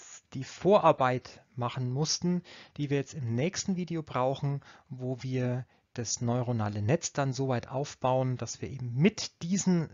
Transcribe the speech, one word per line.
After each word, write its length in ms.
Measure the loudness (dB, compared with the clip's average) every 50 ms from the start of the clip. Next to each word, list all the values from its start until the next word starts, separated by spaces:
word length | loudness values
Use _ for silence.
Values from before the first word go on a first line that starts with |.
| -16 -18 -20 -20 -20 _ -10
die 100 | -10 -10
Vorarbeit 1000 | -10 -10 0 4 6 6 8 8 6 6 6 4 2 2 0 -2 -8 -16 -20 -20 _ _
machen 340 | -4 -4 -4 -2 -2 -4 -2
mussten, 520 | -2 -2 0 -2 -2 0 0 0 0 0 -2 -8 -16 -20 -20 -14 _
die 140 | -6 -2 0
wir 80 | 0 -2
jetzt 160 | -2 -4 -6
im 200 | -6 -4 -2 0
nächsten 420 | 0 0 0 -2 -4 -4 -2 -2
Video 260 | -2 -2 -4 -4 -6
brauchen, 580 | -6 -4 -2 0 0 0 0 0 -2 -2 -2 -4 -6 -12 -20 -20 _ _
wo 320 | -10 -6 -4 -4 -4 -4
wir 420 | -4 -4 -2 0 0 0 -2 -2 -6 -10 _ _ _ _ _
das 260 | -8 -6 -4 -4 -2
neuronale 600 | 0 0 0 0 0 0 0 0 -2 -2 -2 0
Netz 320 | 2 2 2 2 0 -4 -2
dann 180 | -2 0 0
so 160 | 0 -2 0 0
weit 200 | 0 -2 -2 -4
aufbauen, 680 | -6 -6 -6 -6 -6 -2 0 2 2 4 2 0 -2
dass 240 | -2 -4 -8 -8 -10
wir 80 | -8 -8
eben 260 | -8 -8 -6 -4 0
mit 480 | 4 4 4 4 2 -6 -10 -8 _
diesen, 460 | -4 -2 0 2 4 4 4 4 2 -2